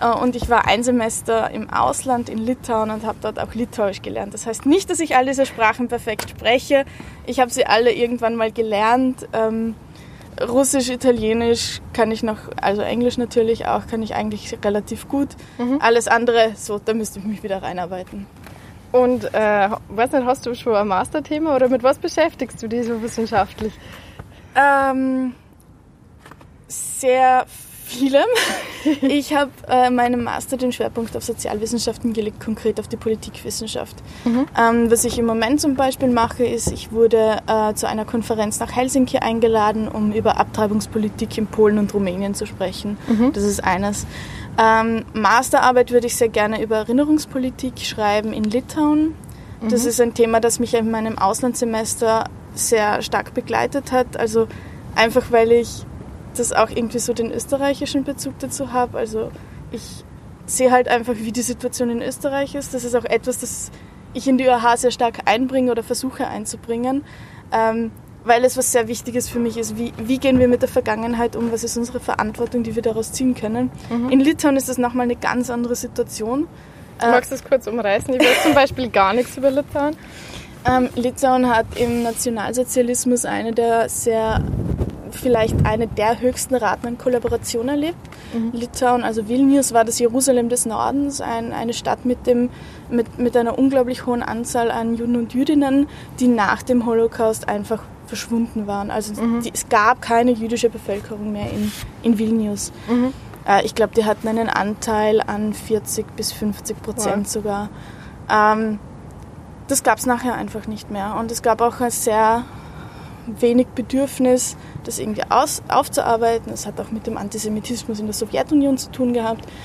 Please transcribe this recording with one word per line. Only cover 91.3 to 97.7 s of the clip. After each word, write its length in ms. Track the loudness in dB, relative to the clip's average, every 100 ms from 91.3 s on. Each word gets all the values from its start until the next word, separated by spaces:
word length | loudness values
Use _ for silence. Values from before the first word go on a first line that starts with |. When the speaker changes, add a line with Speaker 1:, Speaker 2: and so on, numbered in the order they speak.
| -4 -4
Speaker 1:
eine 200 | -6 -4
Stadt 320 | -4 -2 -2 0
mit 220 | 0 2
dem, 220 | 2 2 -4 -18 -16 -4
mit, 260 | -2 -2 -2
mit 180 | 0 2
einer 200 | 2 2
unglaublich 480 | 4 4 2 -2 -2
hohen 160 | -2
Anzahl 480 | -2 -6 -4 0 0
an 260 | 0 -2 -2
Juden 200 | 0 0
und 180 | 0
Jüdinnen, 540 | 0 2 4 4 4 2 -2 -12 0
die 80 | 2
nach 340 | 4 4 0
dem 240 | 2 0 2
Holocaust 600 | 2 2 2 0 0 -2
einfach 320 | -4 -2